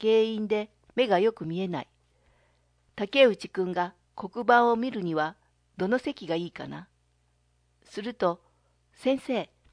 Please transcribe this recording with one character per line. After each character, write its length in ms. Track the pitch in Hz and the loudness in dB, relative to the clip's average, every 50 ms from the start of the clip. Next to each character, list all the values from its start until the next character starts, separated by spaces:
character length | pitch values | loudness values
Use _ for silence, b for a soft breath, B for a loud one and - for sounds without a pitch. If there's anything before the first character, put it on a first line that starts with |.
原 120 | 214 220 220 | 2 4 4
因 360 | 226 220 226 220 214 214 196 | 4 4 2 0 -4 -2 -2
で 220 | 214 208 208 - _ _ _ _ - | -2 -2 -2 -4 _ _ _ _ -2
目 120 | 233 262 | 0 2
が 140 | 214 190 175 | 4 4 4
よ 120 | 202 226 220 | 4 2 0
く 120 | - 156 | -2 -4
見 140 | 160 165 180 | -6 -4 -4
え 80 | 190 185 | -4 -4
な 140 | 170 135 - | -4 -6 -8
い。 60 | - _ _ _ _ _ _ _ _ _ _ _ _ _ _ _ _ _ _ _ _ _ | -10 _ _ _ _ _ _ _ _ _ _ _ _ _ _ _ _ _ _ _ _ _
竹 300 | - 208 202 - 277 269 | -8 -6 0 4 6 6
内 220 | 240 196 - - 185 | 6 6 2 -6 -8
く 160 | - 190 185 | -6 -4 -4
ん 80 | 180 180 | -2 -2
が 220 | 180 175 180 - _ _ _ _ | -4 -4 -4 -6 _ _ _ _
黒 260 | - - 185 - 240 233 | -14 -14 -10 -10 -4 2
板 280 | 220 240 240 240 240 | 4 4 6 6 4
を 60 | 233 | 2
見 140 | 226 240 262 | 0 -2 -4
る 120 | 240 214 180 | -6 -6 -4
に 140 | 170 160 | -4 -2
は 200 | 151 151 160 156 _ _ _ _ _ _ _ _ | -2 -2 -4 -6 _ _ _ _ _ _ _ _
ど 120 | - 180 190 | -6 -4 -2
の 100 | 240 254 | -2 -2
席 280 | - 294 277 - 196 | -2 -6 -10 -8 -6
が 100 | 156 165 | -6 -4
い 100 | 165 175 | -4 -4
い 40 | 165 | -6
か 160 | - - 131 135 | -10 -12 -14 -12
な？」 200 | 143 156 180 - _ _ _ _ _ _ _ _ _ _ _ _ _ _ _ _ _ _ _ | -14 -14 -16 -18 _ _ _ _ _ _ _ _ _ _ _ _ _ _ _ _ _ _ _
す 160 | _ - 208 | _ -12 -10
る 140 | 202 240 233 | -8 -8 -4
と、 260 | - 202 175 170 - _ _ _ _ _ _ _ _ _ _ _ | 0 0 0 0 -2 _ _ _ _ _ _ _ _ _ _ _
「先 240 | - - 262 269 269 | -4 -2 0 0 0
生、 320 | - - 254 214 160 - _ _ _ _ | -2 -4 -4 -4 -4 -6 _ _ _ _